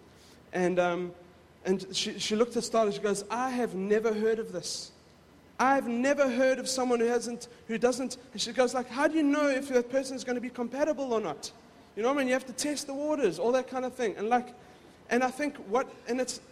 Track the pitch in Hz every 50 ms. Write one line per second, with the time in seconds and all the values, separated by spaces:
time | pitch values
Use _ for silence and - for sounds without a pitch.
0 | - - - - - - - - - - - 175 185 175 180 175 175 175 175 175
1 | 180 175 175 - - - - - - - - - - 175 190 196 - - - -
2 | - 208 - 202 - - 214 214 240 240 - 240 - - - 226 226 208 202 202
3 | - 208 202 196 - - 208 240 254 262 254 247 240 196 175 185 190 202 208 220
4 | 214 233 220 214 214 220 226 220 220 185 185 175 - - - - - - - -
5 | - - - - - - - - - - - - 226 262 277 277 233 233 233 233
6 | 247 277 285 285 277 262 240 240 262 262 254 240 254 - - 262 254 254 247 233
7 | 226 233 247 233 233 240 233 - - - - - - - 226 220 226 240 254 226
8 | 269 240 - - - - - 208 - 220 233 247 254 240 262 262 240 - 220 254
9 | 294 320 311 320 302 277 285 302 294 285 269 262 277 277 262 247 240 240 262 269
10 | 277 269 277 254 208 247 247 247 240 254 - - 240 233 247 269 302 320 302 226
11 | 277 262 233 220 214 170 143 - - - - - - - - - - - - 196
12 | 214 247 277 294 269 254 254 262 254 262 226 - - 294 294 262 - - 277 269
13 | 285 302 302 294 269 196 165 165 175 226 247 262 247 254 254 262 254 254 247 -
14 | 247 214 170 202 202 220 240 247 233 - - - - - - - - - - -
15 | - - - 240 254 - - - 294 294 285 - 233 190 196 247 269 - - -
16 | - - 240 262 254 247 - - - -